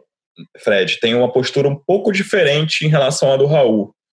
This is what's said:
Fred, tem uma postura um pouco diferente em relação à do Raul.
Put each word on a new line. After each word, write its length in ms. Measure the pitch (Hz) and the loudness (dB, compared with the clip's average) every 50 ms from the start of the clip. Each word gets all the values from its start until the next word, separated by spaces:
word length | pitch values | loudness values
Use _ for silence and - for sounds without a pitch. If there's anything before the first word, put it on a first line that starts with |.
| - _ _ _ _ _ _ - 82 - - - | -12 _ _ _ _ _ _ -20 -20 -20 -20 -6
Fred, 400 | - 113 104 98 92 87 - - | -2 0 0 0 0 -2 -2 -2
tem 140 | - 113 117 | -2 -2 0
uma 180 | 120 123 120 | 0 0 0
postura 360 | - 131 127 - - 139 139 143 | 0 -2 -2 -2 -2 -2 -2 -2
um 80 | 143 | -2
pouco 360 | 151 - - 185 202 - 220 | -4 -2 -2 -2 0 0 -2
diferente 720 | 190 190 196 - - 196 165 139 143 151 156 156 - - 151 | -2 -2 -4 -2 0 0 2 2 2 0 -2 -2 -4 -2 0
em 40 | 156 | 0
relação 440 | 151 143 135 - 160 - - 135 | 2 2 2 0 0 0 0 2
à 40 | 135 | 2
do 100 | 135 139 | 2 2
Raul. 480 | 147 156 151 135 113 110 107 98 - _ _ _ _ | 2 4 4 2 2 2 0 -2 -6 _ _ _ _